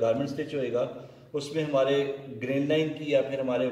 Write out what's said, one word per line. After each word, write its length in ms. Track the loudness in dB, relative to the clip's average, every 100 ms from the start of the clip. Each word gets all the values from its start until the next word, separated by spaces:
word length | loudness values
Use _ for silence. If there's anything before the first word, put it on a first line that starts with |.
गारमेंट 280 | 2 2 0
स्टिच 240 | -4 -4 -4
होएगा, 340 | -2 0 -2 -6 -16 -20 -8 -6
उसमें 280 | -4 -4
हमारे 340 | 0 2 4 4 2 -4 -10 -8
ग्रे 200 | -2 0 2
लाइन 240 | 2 2
की 240 | -2 2
या 80 | 2
फिर 180 | 2 -2
हमारे 280 | 0 0 0